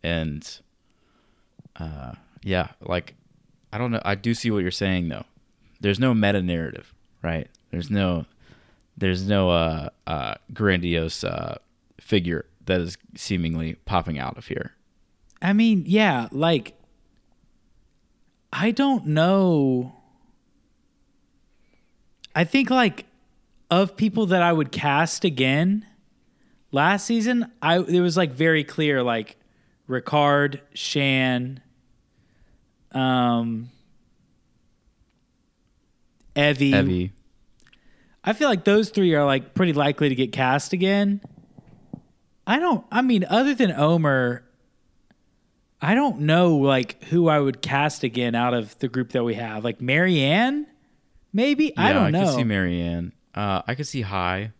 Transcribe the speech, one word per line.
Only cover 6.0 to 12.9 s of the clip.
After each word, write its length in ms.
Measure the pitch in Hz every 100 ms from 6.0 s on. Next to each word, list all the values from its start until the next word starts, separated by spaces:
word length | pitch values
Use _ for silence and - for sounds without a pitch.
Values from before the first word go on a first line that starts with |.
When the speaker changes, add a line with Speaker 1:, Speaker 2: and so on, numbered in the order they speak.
| 131
Speaker 1:
meta 280 | 113 104 101
narrative, 520 | 90 85 80 - - _ _ _
right? 260 | 85 82 - _ _
There's 180 | 85 78
no, 340 | 101 95 85 - _ _ - _ _ _ -
there's 320 | 98 92 95
no, 220 | 101 92
uh, 400 | 85 82 80 73 _ -
uh, 280 | 78 58 50 _
grandiose, 720 | - 107 92 87 85 80 - -
uh, 320 | - 80 - _ _ _ -
figure 460 | - 104 87 82 - _ -
that 140 | 90
is 180 | 85